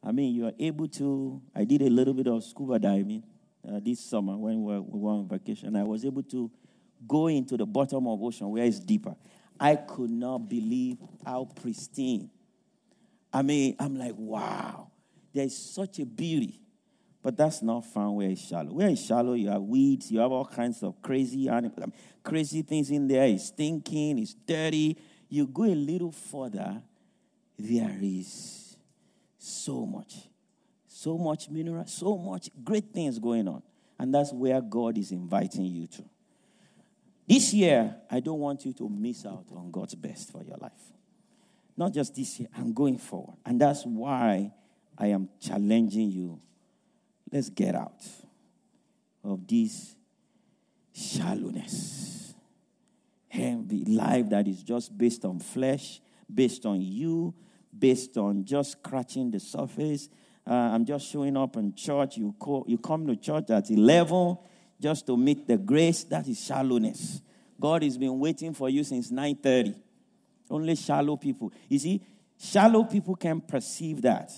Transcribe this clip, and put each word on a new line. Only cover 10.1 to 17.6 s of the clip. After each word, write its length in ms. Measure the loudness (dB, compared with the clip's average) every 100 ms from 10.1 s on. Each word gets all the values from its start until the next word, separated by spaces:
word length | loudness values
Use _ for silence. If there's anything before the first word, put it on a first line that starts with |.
| -2 -4 -4 -4
believe 480 | -4 -2 -2 -2 -6 -14 -16
how 240 | -8 -8 -8 -10
pristine. 720 | -10 -8 -10 -6 -2 -2 -4 _ _ _ _ _ _ _ _ _ _
I 120 | -2
mean, 320 | 2 2 2 0
I'm 160 | -4 -4
like, 200 | -8 -8
"Wow, 720 | -8 -6 -6 -6 -8 -10 -18 _ _ _ _ -2
there 100 | -2
is 100 | -4
such 440 | -12 -8 -8 -6
a 60 | -8
beauty." 520 | -4 0 0 0 -6 _ _ _ _ _ _
But 160 | -6 2
that's 240 | 2 2